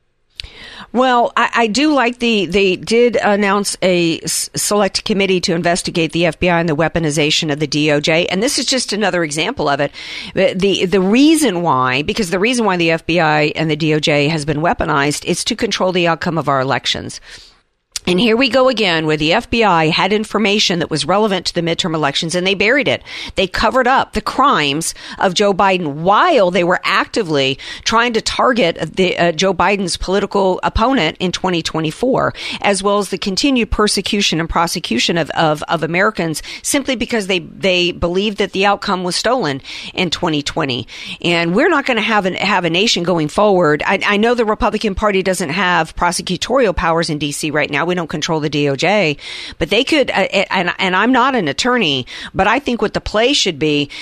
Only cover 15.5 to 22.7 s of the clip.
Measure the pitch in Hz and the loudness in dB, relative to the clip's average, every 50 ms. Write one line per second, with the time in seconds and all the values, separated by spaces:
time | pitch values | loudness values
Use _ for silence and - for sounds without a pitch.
15.5 | 233 - 254 202 190 - 196 185 175 185 170 170 165 - - 185 160 165 131 147 | -2 -2 -2 -2 -2 0 0 0 2 2 2 2 0 0 -2 -2 -2 -2 0 0
16.5 | 139 135 131 135 131 127 - - - 87 90 113 - - - - - - - - | 0 0 2 0 0 -2 -2 -4 -6 -6 -8 -10 -12 -14 -16 -20 -20 -20 -20 -20
17.5 | - _ _ _ _ _ _ _ _ - - - 175 185 240 226 220 226 277 254 | -20 _ _ _ _ _ _ _ _ -6 -2 0 0 2 4 4 4 2 2 2
18.5 | 208 262 262 262 262 208 220 185 170 160 160 156 156 151 151 156 170 233 240 - | 2 4 4 4 2 2 0 0 2 0 0 0 0 0 0 0 0 0 0 0
19.5 | - 233 226 202 175 165 160 151 - - 170 196 208 208 214 - - 208 214 196 | 0 2 4 4 4 4 2 2 2 0 0 0 0 0 -2 -2 -2 0 0 0
20.5 | 202 214 - - 185 170 147 - 160 147 139 143 180 202 214 214 190 185 - - | 2 0 0 0 -2 -2 -2 -4 -4 -4 -2 0 0 2 2 0 0 -2 -4 -4
21.5 | - 175 170 165 143 - - 175 160 160 151 139 139 - - 165 160 180 180 190 | -4 -4 -2 -2 -2 -2 -2 -4 -2 -2 -2 -2 -2 -2 -4 -4 -2 -2 0 0
22.5 | 196 180 202 214 | 0 2 2 2